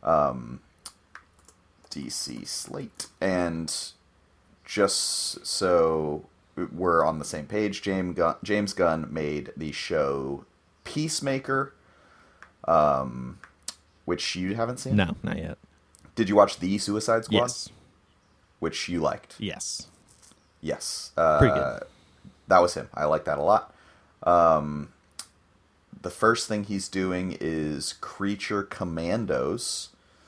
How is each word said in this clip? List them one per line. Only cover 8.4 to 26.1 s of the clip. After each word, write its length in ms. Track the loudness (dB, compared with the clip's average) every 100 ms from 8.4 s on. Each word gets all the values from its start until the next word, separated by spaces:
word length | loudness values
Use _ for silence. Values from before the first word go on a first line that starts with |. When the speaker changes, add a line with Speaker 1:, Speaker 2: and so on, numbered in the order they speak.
Speaker 1:
James 320 | -2 0 0
Gunn 340 | 2 2 2 -4
made 400 | -4 -4 -4 -8 -10
the 160 | -8
show 720 | -8 -4 0 0 0 -4 -8 -12 _ _ _
Peacemaker, 880 | -10 -6 -4 -4 -4 -4 -2 -2 -4 _ _ _ _ _ _ _ -20 _ 2
um, 720 | 4 6 2 -2 -8 -10 -12 -20 _ -16 -16 _ _
which 320 | -4 -4 -2 -4
you 180 | -4 -2
haven't 200 | -4 -4
seen? 180 | 0 2
Speaker 2:
No, 200 | 2 0
not 160 | -6 -6
yet. 180 | -8 -12 _ _ _ _ -14 -2
Speaker 1:
Did 120 | 4
you 80 | 6
watch 220 | 6 4
The 180 | -2 -2
Suicide 480 | 0 -2 0 0
Squad? 140 | 2 2
Speaker 2:
Yes. 300 | 2 -4 -12 -18 _ _ _ _ _ _ _ _
Speaker 1:
Which 320 | -6 -4 -4
you 100 | 0
liked? 360 | 0 -2 -12 -10
Speaker 2:
Yes. 480 | -10 -8 -10 -10 -12 _ _ -20 -20 _ _ _
Speaker 1:
Yes. 520 | -8 -6 -6 -8 -6 2
Uh, 220 | 4 6
Speaker 2:
Pretty 160 | 6
good. 280 | 4 -2 -6 -12 _ _ _ -20 _ 4
Speaker 1:
that 100 | 6
was 140 | 6
him. 140 | 2 -10
I 140 | -4 0
like 180 | 0
that 140 | 0 0
a 40 |
lot. 320 | 4 4 2 -20 -20 _ _ _
Um, 680 | 4 6 8 6 2 -6 -10 _ _ -18 -18 _ _ _ _ _ _ -10
the 80 | -10